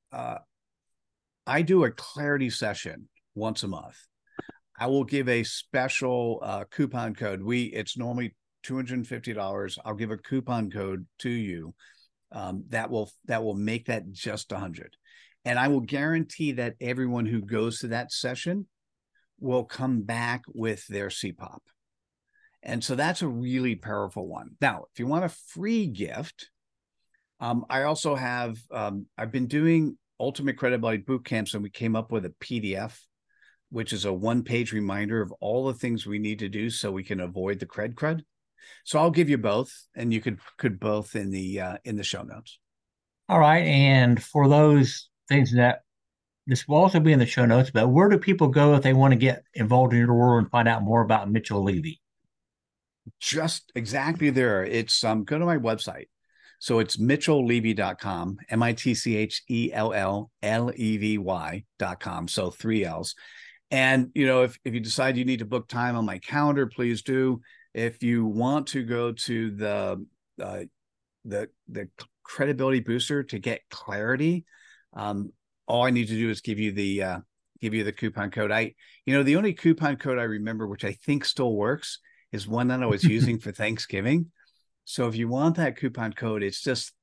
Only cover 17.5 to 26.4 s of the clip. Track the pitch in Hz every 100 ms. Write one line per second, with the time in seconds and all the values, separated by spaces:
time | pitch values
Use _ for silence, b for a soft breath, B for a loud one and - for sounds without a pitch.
17.5 | 110 113 113 120 117 120 - 123 127 175
18.5 | 196 190 _ _ _ _ _ _ _ 135
19.5 | 123 120 - 131 120 101 117 120 123 -
20.5 | 113 113 101 - 101 101 - 98 85 -
21.5 | - _ _ _ _ _ _ _ _ _
22.5 | _ - 120 - 131 160 180 160 117 123
23.5 | 127 127 110 110 104 98 104 90 - -
24.5 | - 139 92 - - 120 160 180 - -
25.5 | 160 208 233 185 98 85 78 160 -